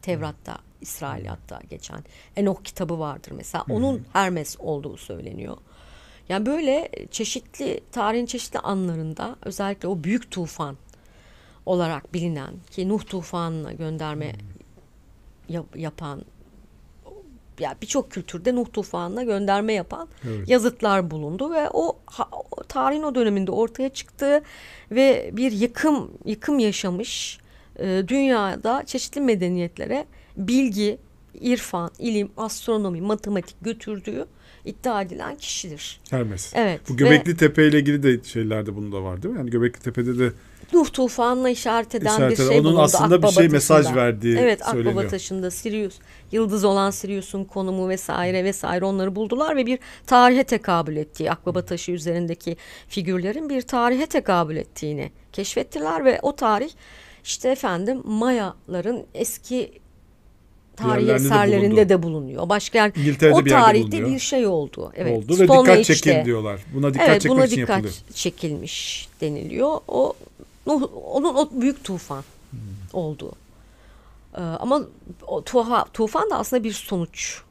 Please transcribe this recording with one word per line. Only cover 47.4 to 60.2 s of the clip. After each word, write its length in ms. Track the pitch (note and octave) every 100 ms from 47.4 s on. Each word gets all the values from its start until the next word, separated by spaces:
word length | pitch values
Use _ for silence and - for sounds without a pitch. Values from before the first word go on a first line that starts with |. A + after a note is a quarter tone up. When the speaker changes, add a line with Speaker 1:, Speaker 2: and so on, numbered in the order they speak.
Speaker 1:
konumu 460 | F#3+ G3+ F#3+ F#3+ F#3
vesaire 540 | F#3 - - F3+ F#3
vesaire 420 | F#3 G3 - F3+ F#3+
onları 300 | G3 F#3+ F#3+
buldular 400 | G#3+ A#3+ D#4 D4
ve 100 | A#3+
bir 140 | B3+ - - -
tarihe 360 | B3+ B3 B3+
tekabül 540 | C4 A3 G3+ E3+ D#3+ D3+
ettiği, 340 | D3+ - D#3+
Akbaba 340 | E3+ - F3 F3
taşı 260 | F3 -
üzerindeki 680 | F3+ D#3 E3+ F3 E3 - E3+ - - -
figürlerin 600 | - F3 F3+ F3+ A#3+ D#4
bir 120 | C#4
tarihe 440 | B3 B3+ A#3+ B3+ D#4
tekabül 500 | D4+ - F3+ D#3+ D#3
ettiğini 540 | - - D3+ D3 C3+ - -
keşfettiler 720 | - G3 - C#4+ D#4 D4+ E4 C4+
ve 140 | -
o 140 | - C#4+
tarih, 340 | A#3+ G#3 C#4 - - - - -
işte 260 | - - -
efendim, 520 | C4 G#3+ F3 G3 C4 -
Mayaların 1000 | G#3+ A#3+ B3 G3 F3 - F3 F3+ A#3+ -
eski 580 | - A#3 - - B3+ - - - _ _ _